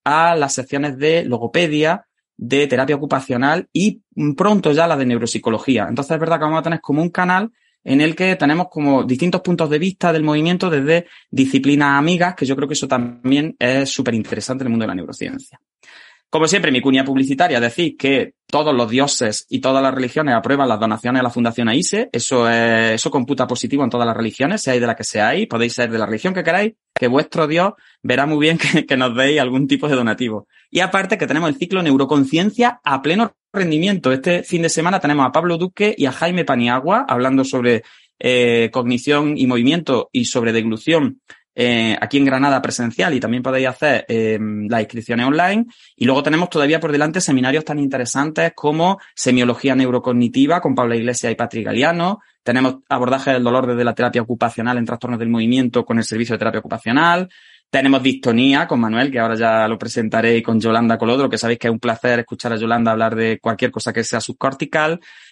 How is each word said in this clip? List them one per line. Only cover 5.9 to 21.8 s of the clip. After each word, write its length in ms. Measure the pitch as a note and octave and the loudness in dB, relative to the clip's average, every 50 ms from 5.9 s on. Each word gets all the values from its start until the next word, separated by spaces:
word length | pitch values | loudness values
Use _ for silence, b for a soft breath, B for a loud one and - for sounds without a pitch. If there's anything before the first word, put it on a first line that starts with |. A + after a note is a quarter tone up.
| A#2 C3+ C#3 - | -4 -4 -4 -4
es 80 | E3 D3+ | -2 -2
verdad 180 | E3 D#3+ E3 | 0 0 0
que 80 | D3+ D#3 | 0 0
vamos 140 | D3+ D#3+ D#3+ | 0 0 0
a 40 | D3+ | -2
tener 180 | E3 E3 D#3 | -2 -4 -4
como 200 | - - C#3 D3+ | -2 -2 0 0
un 100 | E3+ E3+ | 0 -2
canal 400 | - F#3 F3+ F3+ F3+ F#3+ G#3+ A3+ _ _ _ _ _ _ - | 0 -2 0 2 2 0 0 -4 _ _ _ _ _ _ -4
en 180 | - C3+ C#3+ | 0 2 2
el 140 | D3+ E3 D#3+ | 2 2 0
que 200 | E3 F#3 F#3 F3+ | 0 0 0 0
tenemos 320 | - D3+ C#3+ D3+ E3+ F3 - | 2 2 0 2 0 -2 -4
como 340 | - D#3 D3 C#3+ C#3 B2+ A#2+ | -4 -2 0 2 2 2 2
distintos 360 | B2 B2+ B2+ F3 F3 F#3+ F3 | 0 0 0 0 0 0 0
puntos 300 | - F3+ F3 D#3+ E3 C#3+ | 0 0 0 0 0 0
de 100 | D3+ D3+ | 0 0
vista 320 | F3+ F#3+ F#3 - - F3 | 0 -2 -4 0 0 0
del 120 | E3 D#3 D#3 | 2 2 2
movimiento 460 | D3+ D3+ D3+ D#3 E3+ F3+ F3+ F#3+ F3+ | 2 2 2 2 0 0 0 0 0
desde 380 | D#3 C#3 C3+ D3+ E3 E3+ E3+ B B B B B | 0 0 2 2 2 2 0 B B B B B
disciplinas 640 | - C3 C3+ C3+ C#3 C3+ C3+ C#3 D3 D3 D3 C#3+ C#3 | 0 0 0 2 2 2 2 4 2 4 4 4 2
amigas, 380 | C#3+ D3 E3 F3+ E3 F3 F3+ F#3 | 2 2 2 2 2 0 -2 -2
que 100 | - D3 | -4 -2
yo 120 | B2+ C3+ | -2 -2
creo 100 | C3+ D3 | -2 -2
que 60 | C#3+ D3+ | -4 -4
eso 160 | - C#3+ C3+ | -6 -2 -2
también 640 | C3+ B2 A#2+ A#2+ A#2+ - - C3 C#3 D3 D3+ D#3+ - | -2 -2 -2 -4 -8 -6 -2 0 0 0 0 -2 -4
es 320 | - B2 B2 C3 C3+ C#3 C3+ | -2 0 0 0 0 -2 -2
súper 240 | - - A#2+ B2 A#2 | -4 -4 -2 -2 -2
interesante 500 | A2 G#2 - A2 G#2 - - B2+ C3 C3 | -2 -4 -4 -8 -8 -6 -8 -6 -4 -2
en 40 | |
el 40 | A#2+ | -2
mundo 120 | A2+ A2+ A2 | -2 -2 -2
de 40 | |
la 80 | G#2 F#2+ | -4 -6
neurociencia. 640 | F#2 D#2+ - - - - - - - - - _ _ _ _ _ _ B B B B B B B B B B | -8 -8 -10 -10 -10 -10 -10 -10 -12 -14 -18 _ _ _ _ _ _ B B B B B B B B B B
Como 160 | - D#3+ D#3+ | -2 0 2
siempre, 240 | D3+ F#3 G3+ E3+ D3+ | 2 2 2 2 2
mi 80 | B2+ B2 | 0 2
cuña 240 | A#2+ C3+ C3+ C3+ C3+ | 2 2 2 2 2
publicitaria, 560 | C#3 C3+ C3 C3+ C3+ C#3 C3+ C#3+ C#3 C3 A#2+ | 0 0 0 0 0 2 2 2 2 2 2
decir 380 | A#2 A#2 - - F3 D3 - | 0 0 -2 -2 -4 -4 -4
que 380 | - - C3+ C#3 B2 - - _ _ _ | -2 0 0 2 2 0 -4 _ _ _
todos 300 | - - D3 D3+ D3+ C#3 | -4 -2 0 0 2 2
los 120 | B2 A#2+ | 2 0
dioses 600 | G#2+ A#2 C3 C#3 C#3 - - B2+ G#2+ G#2 - - - | 0 2 0 0 0 0 -2 -2 -2 -4 -6 -8 -6
y 120 | C3+ B2 | -6 -2
todas 200 | - C3 C3+ C3+ | 0 2 2 2
las 100 | C3+ C3+ | 2 0
religiones 440 | C3 C3 B2+ B2 - D#3 D#3 C#3+ A#2+ | 0 -2 -4 -4 -2 -2 0 2 0
aprueban 340 | A2+ - B2+ C#3 C#3 C#3 B2 | 0 2 0 0 2 2 0
las 100 | A2 G2+ | 0 0
donaciones 420 | A2+ A2 G#2+ A2 - B2 C3 C3 | 0 -2 -2 -2 -2 -2 0 0
a 20 | B2+ | 0
la 80 | A#2+ | 0
Fundación 380 | - B2 A#2 A#2 A#2 - A#2+ A2+ | 0 0 -2 -2 0 0 0 0
aise. 380 | A2+ C#3+ | 0 0